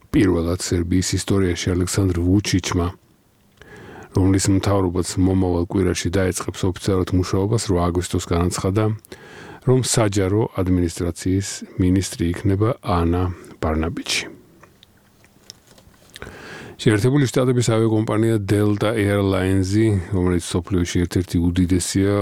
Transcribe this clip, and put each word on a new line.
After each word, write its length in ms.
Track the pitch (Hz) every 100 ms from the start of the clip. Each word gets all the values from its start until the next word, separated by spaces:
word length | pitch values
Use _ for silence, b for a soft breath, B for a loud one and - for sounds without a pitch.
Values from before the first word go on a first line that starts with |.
| -
პირველად 580 | 151 98 85 82 90
სერბიის 460 | - 90 87 90 90
ისტორიაში 560 | 92 - 98 95 85 -
ალექსანდრ 480 | 90 90 - 95 87
ვუჩიჩმა, 680 | 87 101 104 92 - 90 87 - _ _ _ _ _ _ B B B B B
რომლის 360 | - 92 95 98
მთავრობაც 600 | 95 101 101 95 87 87
მომავალ 520 | - 92 95 90 87 87
კვირაში 420 | 98 90 87 90
დაეწყებს 540 | 95 92 90 - -
ოფიციალურად 480 | 98 87 - 95 90
მუშაობას, 520 | 92 90 98 98 113 -
რვა 160 | 87
აგვისტოს 420 | 87 87 85 92 -
განაცხადა, 600 | 85 87 - 98 98 107 107 B B B B B B
რომ 180 | - 127
საჯარო 600 | 117 - 107 98 92 104 123
ადმინისტრაციის 1000 | - 90 90 87 - 87 - 92 95 95 - -
მინისტრი 500 | - 90 95 92 - 85
იქნება 440 | 90 104 95 110 139
ანა 440 | - 90 85 87 92 87 B -
ბარნაბიჩი. 680 | 80 80 82 - - - - - - _ - _ - _ _ _ _ _ - - _ - - - - B B B B B B -
შეერთებული 500 | - 107 123 143 131
შტატების 420 | 143 127 123 120
ავიაკომპანია 680 | 113 113 110 113 107 113 113
Delta 560 | 98 104 104 104 107
Airlines-ი, 1200 | 117 101 101 98 95 92 95 92 104 113 101 85
რომელიც 300 | 92 90 90 -
მსოფლიოში 520 | 92 85 92 87 90
ერთ-ერთი 360 | 87 98 90 90
უდიდესია, 760 | 85 87 90 92 - 95 98 101